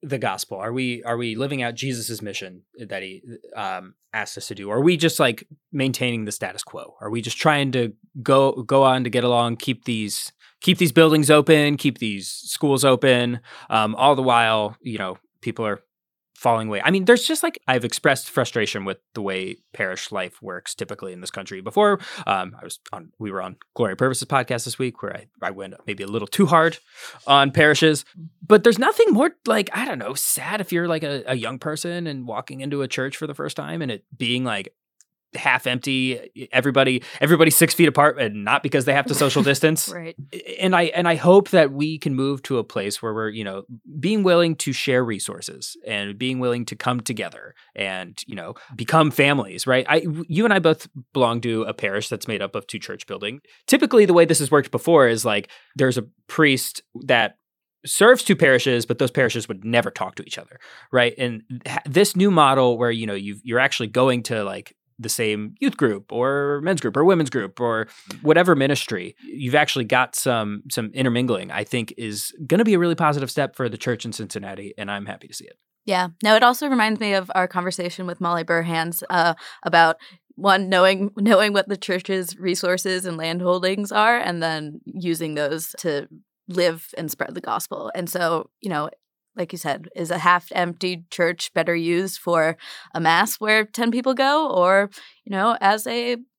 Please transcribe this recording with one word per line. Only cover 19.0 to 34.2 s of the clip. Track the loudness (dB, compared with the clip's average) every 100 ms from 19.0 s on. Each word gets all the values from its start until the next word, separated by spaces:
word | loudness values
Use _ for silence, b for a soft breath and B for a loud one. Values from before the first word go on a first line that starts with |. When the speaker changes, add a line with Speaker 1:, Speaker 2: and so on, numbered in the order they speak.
| _
Speaker 1:
the | -10
way | -6 -6 -8 -12 _
parish | -6 -6 -6 -8
life | -8 -8 _
works | -14 -14 -12
typically | -10 -10 -10 -12
in | -14
this | -14
country | -14 -14 -12
before. | -6 2 2 2 B B -2
Um, | -2 -4 -12
I |
was | -18 -18 -16
on, | -16 -18 _
we | -10
were | -8
on | -10 -14 _
Gloria | -4 -4 0
Purvis' | -2 -2
podcast | -2 -2 -2 -6 -6
this | -6
week | -6 -6
where | -12 -12
I, | -18 _
I | -10
went | -10 -14 -16 -12
maybe | -10
a | -6
little | -6 -6
too | 0
hard | 4 6 4 0 _ B B B 4
on | 4 6
parishes, | 6 4 6 4 2 -4 b -20 _ 0
but | 4
there's | 4 4
nothing | 0 2 4
more, | 4 2 -2 -2
like, | -2 -2
I | -6 -6
don't | -6
know, | -8
sad | -6 -4 -4 -6 -8
if | -4
you're, | -2 -2
like, | -2
a, | -4 -6 -4
a | -4
young | -4 -6
person | -8 -8 -6 -8 -8
and | -8 -8
walking | -10 -10 -10
into | -6 -4
a | -4
church | -4 -6 -6
for | -12
the |
first | -8 -10 -8
time | -10 -8
and | -6
it | -8 _
being, | -6